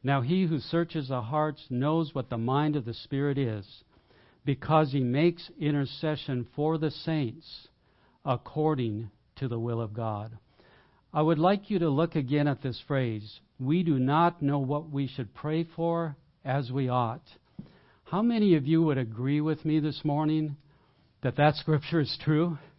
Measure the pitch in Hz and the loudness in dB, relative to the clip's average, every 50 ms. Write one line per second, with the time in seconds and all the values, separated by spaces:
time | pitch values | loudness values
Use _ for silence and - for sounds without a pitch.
0 | - 127 139 139 120 127 175 190 190 160 160 143 - - - 165 170 170 - 160 | 0 2 0 2 2 2 2 2 2 2 0 -2 -4 -2 -2 -2 -2 0 -4 -6
1 | 139 127 135 123 113 110 143 151 151 156 147 - - _ 127 123 131 147 156 165 | -4 -4 -4 -6 -4 -2 -2 0 0 -2 -2 -8 -10 _ -4 -2 0 0 2 0
2 | 165 143 - 139 127 - 120 113 113 123 135 143 151 156 147 147 113 113 113 - | 0 -2 -4 -8 -6 -4 -4 -4 -2 0 2 2 2 2 0 -2 -4 -6 -10 -10
3 | - - 143 139 139 143 139 139 139 117 107 104 98 - - - _ _ _ _ | -10 -6 -4 -2 0 0 0 0 -2 -2 -2 -6 -8 -12 -20 -20 _ _ _ _
4 | _ _ _ _ _ _ _ _ _ 143 139 - - - 156 156 156 139 131 143 | _ _ _ _ _ _ _ _ _ -2 -2 -2 0 2 4 4 4 4 2 0
5 | 131 120 123 139 160 175 170 170 - - - - 156 147 147 143 139 131 - - | 0 2 2 4 2 2 2 0 -12 -20 -12 -4 -2 0 0 0 -2 -4 -6 -4
6 | - 156 151 143 - - 135 123 117 - _ - 147 156 160 160 156 151 147 - | -4 -2 -2 -4 -4 -4 -4 -4 -4 -6 _ -2 -2 0 0 0 -2 -2 -4 -4
7 | - - 160 156 143 113 - 160 - - - - - - _ _ _ _ _ _ | -4 -2 -2 0 -2 -2 -6 -10 -20 -20 -20 -20 -20 -20 _ _ _ _ _ _
8 | _ _ _ _ _ 147 127 120 - - - 156 151 156 156 135 123 113 104 104 | _ _ _ _ _ -2 -2 -2 -2 -8 -4 0 0 2 2 2 0 -2 -2 -4
9 | 113 104 _ _ _ _ _ - 135 123 120 117 113 120 117 113 117 107 104 117 | -8 -10 _ _ _ _ _ -8 -6 -4 -4 -4 -4 -2 -2 -4 -4 -6 -6 -6
10 | 113 113 107 101 104 113 113 107 _ _ _ _ - - - - _ _ _ _ | -4 -4 -4 -6 -8 -10 -14 -18 _ _ _ _ -20 -20 -20 -20 _ _ _ _
11 | _ _ - 156 151 156 165 147 160 180 202 202 202 - 214 185 170 160 139 135 | _ _ 0 0 2 2 4 4 4 2 2 2 -2 -2 0 0 2 2 2 2
12 | 165 165 - 165 139 123 143 147 147 147 135 - - 135 117 - - _ 147 135 | 0 0 0 -2 -2 0 0 2 2 2 0 -2 -4 -8 -8 -8 -6 _ -2 0
13 | 131 117 110 107 104 107 - - _ _ _ _ 131 131 151 180 180 165 147 131 | 0 0 -2 -6 -8 -12 -18 -20 _ _ _ _ -2 0 2 2 2 2 2 2
14 | 127 131 143 156 170 175 175 175 147 139 143 143 135 127 143 147 160 160 143 139 | 2 2 4 4 4 4 2 0 -2 0 0 0 0 -2 -2 -4 -4 -6 -4 -4
15 | 139 127 - - 123 98 _ - - 151 156 160 165 165 - - 165 170 165 170 | -4 -4 -4 -8 -10 -10 _ -8 -6 -2 -2 -2 -2 -4 -4 -4 -2 -2 0 -2
16 | 170 160 139 - _ _ _ _ _ 139 127 143 135 117 127 139 135 127 123 127 | -2 -4 -6 -10 _ _ _ _ _ -2 -2 -2 -2 -2 -2 -2 0 0 2 0
17 | 120 113 113 156 - - - - _ _ _ - - - - - _ _ _ _ | 0 0 -2 -8 -12 -20 -20 -20 _ _ _ -18 -18 -18 -20 -20 _ _ _ _
18 | _ - - 185 220 233 233 226 214 202 170 156 131 143 160 160 165 156 143 131 | _ -4 -2 0 2 2 2 4 6 6 6 6 6 4 4 4 4 4 2 0
19 | 127 113 113 110 127 135 143 151 151 156 156 151 - 156 151 156 147 151 143 - | -2 -4 -4 -4 -2 0 0 2 2 0 -2 -2 -2 0 0 2 2 0 -4 -2
20 | - 151 143 147 156 151 156 156 156 151 143 - _ _ _ _ _ _ _ _ | -2 -2 0 0 0 0 0 0 -2 -2 -6 -10 _ _ _ _ _ _ _ _
21 | _ _ _ _ - 127 117 - 143 151 147 - - - 156 143 147 - - 165 | _ _ _ _ -4 -4 2 4 4 4 4 2 0 0 0 0 0 0 0 0
22 | 143 - - - - 151 156 151 170 175 165 139 - - _ | 0 0 -2 -4 0 2 2 4 2 2 -2 -6 -10 -18 _